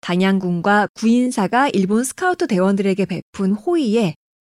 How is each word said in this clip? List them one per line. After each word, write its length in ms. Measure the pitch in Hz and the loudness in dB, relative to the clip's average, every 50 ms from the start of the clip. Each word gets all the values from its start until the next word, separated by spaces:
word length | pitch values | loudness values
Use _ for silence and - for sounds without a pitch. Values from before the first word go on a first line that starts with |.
| - | -6
단양군과 840 | - 175 180 190 190 196 190 185 180 175 170 165 202 202 208 208 - _ | -4 -2 0 2 2 0 0 0 -2 -4 -2 0 2 2 2 2 0 _
구인사가 720 | - - 226 233 247 247 254 254 - 196 180 226 240 269 285 | -2 0 2 2 2 2 0 0 -2 -2 0 2 2 0 2
일본 340 | - 202 190 185 208 220 254 | 2 0 0 2 0 -2 -2
스카우트 420 | - - - 370 359 359 359 359 285 | -4 -6 -4 -2 -2 0 -2 -2 -2
대원들에게 580 | - 180 185 196 202 196 202 196 190 190 190 | 0 2 2 2 2 0 0 -2 0 0 -2
베푼 480 | 180 185 - - _ _ - 196 185 202 | -4 -4 -10 -10 _ _ -4 -2 -2 -2
호의에 600 | 208 - 349 349 339 294 220 202 233 226 180 - _ _ _ _ _ | -2 -2 -2 0 0 0 0 0 0 0 0 -4 _ _ _ _ _